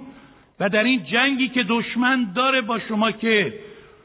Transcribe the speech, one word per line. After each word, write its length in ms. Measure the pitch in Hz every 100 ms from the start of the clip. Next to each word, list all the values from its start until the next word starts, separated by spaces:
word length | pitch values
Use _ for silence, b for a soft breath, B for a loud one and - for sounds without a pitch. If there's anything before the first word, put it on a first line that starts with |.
| B B B B B -
و 80 | 190
در 160 | 214
این 200 | 226 262
جنگی 440 | 147 226 269 262 254
که 140 | 254
دشمن 680 | 196 233 - 226 247 262 226
داره 260 | 180 262 262
با 180 | 220 226
شما، 320 | - 214 226
که 440 | 220 226 220 160 - B B B B